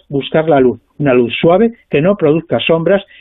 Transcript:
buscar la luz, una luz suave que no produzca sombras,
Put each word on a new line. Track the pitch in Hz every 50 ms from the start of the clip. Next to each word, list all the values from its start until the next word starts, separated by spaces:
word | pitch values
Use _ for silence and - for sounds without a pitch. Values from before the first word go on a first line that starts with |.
| _ -
buscar | 147 139 131 - - 160 156 165
la | 170 139
luz, | 131 123 110 110 _ _ _ -
una | 143 139 123
luz | 123 120 113 - -
suave | - 165 175 190 233 226 233 _ _ -
que | - 143
no | 151 185 208
produzca | - 160 143 147 123 - - 131 117
sombras, | - - 165 165 165 175 196 190 - _ - -